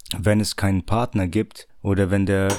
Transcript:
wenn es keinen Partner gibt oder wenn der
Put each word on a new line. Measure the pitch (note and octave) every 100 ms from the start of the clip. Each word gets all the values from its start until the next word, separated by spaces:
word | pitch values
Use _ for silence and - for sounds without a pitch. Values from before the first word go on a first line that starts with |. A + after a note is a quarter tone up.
| - -
wenn | G2+ G#2
es | G#2 -
keinen | G2+ G2 -
Partner | A2 A#2+ G#2 F#2
gibt | G#2 G#2+ - - -
oder | G#2 G2 F#2+
wenn | G2 G2
der | G2 F#2+